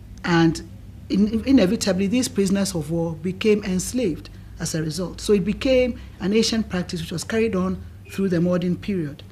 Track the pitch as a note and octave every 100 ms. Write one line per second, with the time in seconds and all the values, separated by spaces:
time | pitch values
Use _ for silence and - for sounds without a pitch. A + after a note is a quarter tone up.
0 | - - - E3+ E3 D#3+ - - - -
1 | - F#3+ G#3+ A3+ A#3 C4+ F3+ A3 - F#3
2 | G3 A#3+ B3+ - G3 G3 G3 E3+ C#3+ E3
3 | E3 D#3+ E3 F#3 A3 G#3 G#3 F#3 - B3
4 | A3+ E3+ - - - - D#3+ D#3+ D#3+ D3+
5 | F3+ - - G#3 - G#3 C4+ B3+ B3+ A#3+
6 | - - F#3 G#3+ A3 A3+ G#3 F3+ F3 F3+
7 | D#3+ D#3+ - A3+ A3+ F#3 F#3 F#3 - -
8 | - - G3 E3+ F3 F3+ F3+ E3+ - G3
9 | D3+ C#3+ -